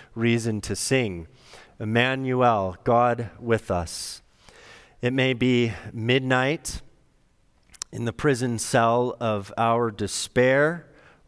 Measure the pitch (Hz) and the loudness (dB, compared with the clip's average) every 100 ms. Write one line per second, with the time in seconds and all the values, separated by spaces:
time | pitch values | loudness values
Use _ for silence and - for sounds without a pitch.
0 | - 113 117 117 113 107 - 98 - 135 | -16 -2 0 0 0 -4 -6 -6 0 0
1 | 113 87 80 - - - - - 107 113 | 0 -4 -12 -20 -20 -20 -20 -10 -2 0
2 | 127 135 131 127 120 110 95 90 - 120 | 2 0 -2 2 4 4 0 -4 2 4
3 | 120 120 113 - 120 113 - 90 87 - | 4 0 -6 -8 -2 0 0 -2 -4 -8
4 | - - _ _ - - - - - _ | -10 -14 _ _ -20 -20 -20 -20 -20 _
5 | 123 135 131 120 123 123 117 92 107 113 | -2 0 0 2 2 2 2 -2 -10 -4
6 | 113 131 131 127 131 160 - - - _ | 0 0 2 0 0 -4 -6 -10 -14 _
7 | _ _ _ _ _ _ _ - - 117 | _ _ _ _ _ _ _ -20 -14 -6
8 | 117 - 151 120 123 110 - 131 117 120 | -6 -2 0 0 -2 -4 0 2 4 4
9 | 123 - 113 104 95 - 117 117 117 104 | 0 -2 -2 -4 -4 -2 0 2 -2 -4
10 | 101 - - 123 127 135 151 170 - - | -6 -6 -2 2 4 4 2 -2 -12 -20
11 | - _ | -20 _